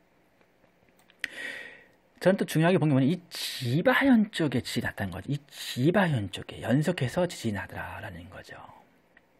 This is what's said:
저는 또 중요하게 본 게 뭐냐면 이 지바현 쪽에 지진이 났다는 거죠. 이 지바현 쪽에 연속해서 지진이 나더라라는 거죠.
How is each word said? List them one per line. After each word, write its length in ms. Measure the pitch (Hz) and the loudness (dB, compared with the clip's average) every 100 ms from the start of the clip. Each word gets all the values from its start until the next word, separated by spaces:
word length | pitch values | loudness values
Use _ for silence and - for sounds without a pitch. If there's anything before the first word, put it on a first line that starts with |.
| _ _ _ _ _ _ _ _ _ _ _ _ - - - - - - - _ _ _ | _ _ _ _ _ _ _ _ _ _ _ _ -12 -10 -14 -14 -16 -20 -20 _ _ _
저는 180 | 180 202 | 2 2
또 80 | 190 | 2
중요하게 320 | 156 170 185 | 2 4 4
본 100 | 151 | 4
게 40 | |
뭐냐면 200 | 131 135 | 4 4
이 80 | 175 - | 2 -4
지바현 1000 | - - - 120 139 254 254 277 233 208 | -10 -8 -6 -2 2 4 4 6 6 4
쪽에 280 | - 151 127 | 0 0 0
지진이 240 | - 123 | -2 -4
났다는 280 | 101 - 98 | -4 -4 -6
거죠. 200 | 87 - | -6 -6
이 60 | 143 - | -6 -8
지바현 840 | - - 120 139 208 180 131 98 | -14 -10 0 2 4 2 0 -2
쪽에 300 | - - - | -8 -12 -8
연속해서 680 | - 131 156 175 123 - 175 | 0 2 2 0 -2 0 -2
지진이 260 | - 113 | -4 -6
나더라라는 760 | 98 90 95 90 - 98 85 85 | -6 -6 -10 -12 -12 -14 -14 -16
거죠. 280 | - - - - - - _ _ _ _ _ | -18 -18 -20 -20 -20 -20 _ _ _ _ _